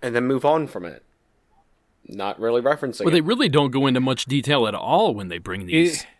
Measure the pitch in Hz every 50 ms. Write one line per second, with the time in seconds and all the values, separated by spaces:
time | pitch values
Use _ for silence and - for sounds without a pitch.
0 | - 123 117 120 123 127 135 127 - 143 156 160 151 - - 95 87 85 - -
1 | _ _ _ _ _ _ _ _ _ _ _ _ _ _ _ _ _ _ _ _
2 | _ - - 101 98 101 - - 110 117 117 120 120 139 151 - 151 131 113 -
3 | - 170 160 170 156 175 240 240 285 175 135 147 143 135 127 135 139 135 127 127
4 | 127 131 127 - - 123 135 143 117 139 147 135 113 107 101 - - 117 151 190
5 | 226 185 117 104 98 90 85 87 85 98 92 98 95 90 - 160 170 175 156 -
6 | - - _ _